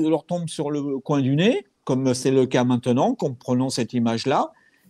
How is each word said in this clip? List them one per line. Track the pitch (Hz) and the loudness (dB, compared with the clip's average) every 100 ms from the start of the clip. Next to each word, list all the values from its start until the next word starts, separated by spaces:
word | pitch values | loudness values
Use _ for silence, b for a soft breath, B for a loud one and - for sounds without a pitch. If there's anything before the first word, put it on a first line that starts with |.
| 156 | 2
leur | 156 | 0
tombent | - 175 165 | -2 -6 -6
sur | - 147 | -6 -4
le | 147 143 135 | -4 -4 -4
coin | - 143 | -2 0
du | 131 143 | 2 2
nez, | 202 381 - _ | 2 2 -4 _
comme | - 131 135 | -4 0 0
c'est | 123 135 | 0 2
le | 135 127 | 2 2
cas | 131 | 2
maintenant, | 123 123 131 123 190 | 2 0 0 2 2
comprenons | 269 156 123 - 123 135 | 0 -4 -6 -4 -2 -2
cette | 131 113 | -2 -4
image-là, | 123 117 113 131 160 311 b b b b | -2 0 -2 0 0 -2 b b b b